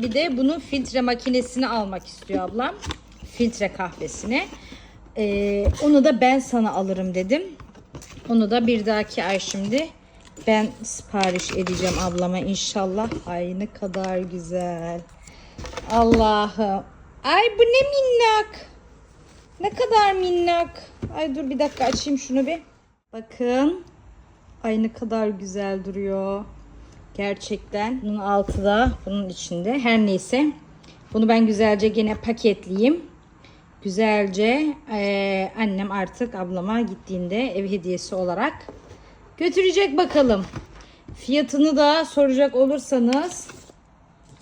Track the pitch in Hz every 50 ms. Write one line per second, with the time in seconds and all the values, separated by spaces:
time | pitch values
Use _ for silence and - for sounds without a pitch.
0 | 226 247 214 269 320 339 262 240 262 269 320 330 - - - 277 247 - - 262
1 | 247 247 247 240 - 269 247 247 240 247 - 247 262 233 233 226 208 196 190 180
2 | - - - - - - 190 185 185 180 185 220 247 311 415 415 - - - -
3 | - - - - - - - - 240 226 226 - 202 185 - - 185 175 165 -
4 | 156 156 - - - 202 240 302 381 - - - - - - - - - - -
5 | - - - - 214 208 202 202 202 202 202 202 202 190 190 - 302 294 302 277
6 | 254 311 269 220 254 254 262 269 262 - - 233 226 208 - 175 190 190 190 185
7 | 185 185 175 185 185 190 254 320 381 381 302 - - - - - - - - -
8 | - - - - - - 240 226 220 196 220 240 233 226 240 220 208 214 220 214
9 | 214 214 - - 170 180 196 190 - - - 196 196 202 220 277 320 320 - -
10 | - - _ - - - - - - 226 220 214 214 220 - - 220 - - -
11 | - - - 202 190 185 180 180 - - - 190 185 180 180 170 185 185 175 175
12 | 185 180 175 175 180 180 180 185 175 196 196 185 - - - 214 190 190 185 208
13 | 220 233 - 147 - 175 175 175 175 180 185 190 202 214 - - - 190 175 196
14 | 190 190 185 180 185 180 175 180 170 160 175 180 180 175 175 165 165 170 170 170
15 | 170 - - - - - - - - - - - - - - - - - 220 233
16 | 233 226 226 226 220 214 214 208 208 208 - 190 220 202 190 196 - - - -
17 | - - - - - 254 311 370 440 480 415 403 466 466 480 523 539 571 571 554
18 | 539 508 494 466 466 440 427 427 427 427 - - - - - - - - - -
19 | - - - - - - - - - - - - 339 415 415 - 508 440 453 427
20 | 415 403 392 381 370 359 359 349 349 349 349 339 339 339 - - - - - -
21 | - - - 294 311 311 262 294 294 262 285 247 294 277 - - 262 - 262 -
22 | - 294 285 262 - - 254 269 269 262 330 - - - _ _ _ _ _ _
23 | _ _ - 226 220 - - - 247 240 247 254 277 302 359 370 339 - - -
24 | - - - - - _ - _ _ - - - - 233 220 220 220 226 226 -
25 | 247 220 226 226 220 214 208 185 190 190 185 202 202 196 196 190 185 196 185 196
26 | 202 196 196 196 196 196 196 202 214 - - - - - - - - - - -
27 | - - - - 202 202 202 196 - - 214 190 - - - 208 208 220 254 262
28 | 226 208 208 214 196 202 202 202 196 - - 208 190 202 202 214 247 262 226 -
29 | - 190 196 202 196 185 175 - - - 175 170 175 202 254 285 247 233 226 220
30 | 214 202 190 180 - - - 254 302 302 285 - - - - - - - - -
31 | - - - 226 220 220 226 226 226 214 214 196 220 214 208 202 202 220 196 220
32 | 214 214 214 208 - 233 226 233 - 226 196 - - 185 185 196 214 262 320 349
33 | - - - - - - - - - - - - - - - - - 202 185 190
34 | 226 214 214 208 202 196 185 190 214 226 247 285 311 302 277 - - - 220 208
35 | 202 202 202 196 196 196 196 190 190 190 - 214 226 214 196 190 196 202 196 202
36 | 190 185 - - - 160 - 190 185 180 185 180 175 196 220 233 240 190 190 -
37 | - - 190 180 180 175 185 220 262 254 180 196 196 190 196 196 165 185 180 175
38 | - - 208 185 185 180 170 185 233 311 311 - - - - - - - - -
39 | - - - - - - - - 320 359 - 359 381 370 330 370 403 330 269 311
40 | 359 277 - 302 277 247 214 190 185 - - - - - - - - - - -
41 | _ - - - - - 262 294 294 - - 285 294 311 294 269 294 294 302 330
42 | 320 - - 285 285 269 262 254 285 269 - 247 269 269 294 277 262 - 277 254
43 | 240 233 254 285 330 359 - - - - - - - - - - _ _ _ _
44 | _ _ _ _ _ _ - -